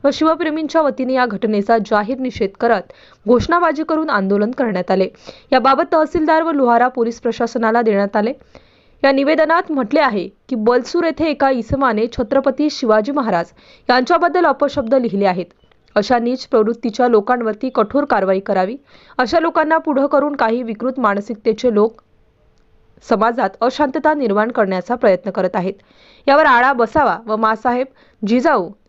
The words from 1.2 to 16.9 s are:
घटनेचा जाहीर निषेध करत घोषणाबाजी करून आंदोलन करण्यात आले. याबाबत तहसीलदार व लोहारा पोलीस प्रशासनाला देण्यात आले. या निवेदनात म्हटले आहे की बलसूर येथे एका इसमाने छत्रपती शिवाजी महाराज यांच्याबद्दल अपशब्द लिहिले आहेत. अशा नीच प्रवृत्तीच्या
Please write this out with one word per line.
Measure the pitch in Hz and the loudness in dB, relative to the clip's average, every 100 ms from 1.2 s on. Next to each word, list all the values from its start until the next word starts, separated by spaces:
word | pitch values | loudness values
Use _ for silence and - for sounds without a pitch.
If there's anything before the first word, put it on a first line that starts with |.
| 247 | -2
घटनेचा | 202 220 214 202 233 | -2 -2 -2 2 0
जाहीर | 208 214 208 262 | 2 -2 -2 -6
निषेध | 254 - 208 - | -6 -4 -6 -4
करत | 233 214 - - _ _ 208 | -2 -2 -4 -20 _ _ 2
घोषणाबाजी | 247 202 349 349 294 | 2 2 0 0 -2
करून | 311 311 311 | -2 -2 -2
आंदोलन | 214 190 202 208 | -2 0 0 -2
करण्यात | 262 240 185 180 | -2 -4 -4 -2
आले. | 190 185 - - - _ | 0 0 -4 -20 -20 _
याबाबत | 262 254 269 339 | 0 2 2 2
तहसीलदार | 320 311 339 311 320 | 0 0 0 2 2
व | 330 | 2
लोहारा | 294 247 233 247 | 0 2 2 2
पोलीस | 247 233 233 | 0 -4 -2
प्रशासनाला | 240 220 233 240 226 233 | -6 -4 -4 -2 0 2
देण्यात | 226 202 202 214 | 2 0 0 0
आले. | 214 285 _ - _ _ _ _ | -2 -4 _ -20 _ _ _ _
या | 277 | 0
निवेदनात | 277 277 320 311 330 370 | 2 2 2 2 0 0
म्हटले | 294 214 285 | -4 0 0
आहे | 277 214 - | 2 0 -6
की | _ _ 240 | _ _ -2
बलसूर | 214 247 240 349 | 2 0 0 -2
येथे | 339 - 320 | -2 -2 -2
एका | 294 269 | 0 0
इसमाने | 262 220 269 269 208 233 | 0 -2 -2 0 0 -2
छत्रपती | - 226 262 277 - 294 | -4 0 0 0 0 -2
शिवाजी | - 233 214 214 | -2 2 2 2
महाराज | 285 220 180 175 _ _ - - | -4 -2 -4 -4 _ _ -18 0
यांच्याबद्दल | 247 262 339 349 359 330 | 0 2 2 2 2 0
अपशब्द | 277 285 285 226 269 | 2 -2 -2 0 0
लिहिले | 233 196 196 | 0 0 0
आहेत. | 180 170 _ _ _ _ - | -2 -8 _ _ _ _ -4
अशा | 202 247 | 0 0
नीच | 233 254 - | 0 -4 0
प्रवृत्तीच्या | 233 214 233 240 | 2 2 -2 -6